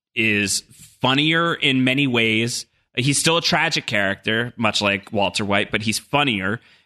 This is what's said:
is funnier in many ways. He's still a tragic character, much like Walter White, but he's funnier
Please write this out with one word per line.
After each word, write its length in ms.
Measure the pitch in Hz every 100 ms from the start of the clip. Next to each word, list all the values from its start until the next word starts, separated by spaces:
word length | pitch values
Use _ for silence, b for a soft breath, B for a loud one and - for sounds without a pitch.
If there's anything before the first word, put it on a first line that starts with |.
| _
is 480 | 120 110 104 101 - - - - -
funnier 520 | 127 139 156 165 170 -
in 280 | 143 131
many 220 | 127 131 139
ways. 600 | 120 113 110 117 - - _ _ 127
He's 220 | 135 143
still 200 | 160 170
a 40 |
tragic 460 | - 165 160 160 -
character, 680 | 104 98 98 - 113 120 -
much 240 | 110 -
like 300 | 104 98 -
Walter 320 | 107 95 - 101
White, 260 | 101 101
but 100 | 107
he's 160 | 110 104
funnier 640 | - 143 143 101 95 117 b b